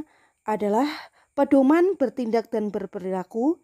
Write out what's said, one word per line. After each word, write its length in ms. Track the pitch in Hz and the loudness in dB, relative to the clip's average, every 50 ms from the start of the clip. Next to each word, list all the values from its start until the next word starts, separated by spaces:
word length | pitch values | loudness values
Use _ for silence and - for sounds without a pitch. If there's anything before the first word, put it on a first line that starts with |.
| 302 - _ _ _ _ _ _ _ | -2 -6 _ _ _ _ _ _ _
adalah 400 | - 214 196 208 208 208 226 277 294 311 - - - _ _ _ _ _ | -6 -4 -2 -2 0 0 0 0 -2 -4 -10 -16 -20 _ _ _ _ _
pedoman 640 | - 277 277 294 269 262 262 311 339 359 381 381 - | -2 2 4 4 4 6 6 4 4 4 2 0 0
bertindak 540 | 277 233 - - 247 220 214 233 220 - | -2 -4 -2 -4 -4 -2 -2 -2 -2 -2
dan 180 | - 220 214 208 | -4 -4 -4 -4
berperilaku, 880 | 190 208 190 - - 202 175 190 185 185 180 - - 226 240 302 349 - | -4 -6 -8 -8 -10 -10 -8 -6 -6 -6 -6 -6 -6 -2 -2 0 -2 -2